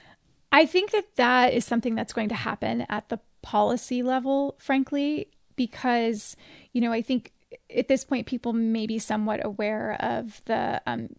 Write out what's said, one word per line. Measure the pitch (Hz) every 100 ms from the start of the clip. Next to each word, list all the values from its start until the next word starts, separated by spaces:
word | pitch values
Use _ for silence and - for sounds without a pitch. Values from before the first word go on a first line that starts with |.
| - - _ _ -
I | 277 320
think | 359 403
that | 427 -
that | - 247 254 254
is | -
something | - 233 240
that's | 226 233
going | - 214
to |
happen | 226 - - 220 233 -
at | 208 -
the | 226 _ _
policy | - 208 208 247 - 247
level, | 247 262 262 277 277 -
frankly, | - 269 262 285 285 302 - _ _
because, | - 240 - 254 240 233 214 - - - - -
you | 247
know, | 233
I | 233
think | 220 254 - _ - - -
at | 233 -
this | 269
point, | - 254 -
people | 247 233
may | 226 226 226 220
be | 226
somewhat | - 214 214 214
aware | 220 202 208 214 220 214
of | 226 233 233 -
the, | - - - - -
um, | 117 117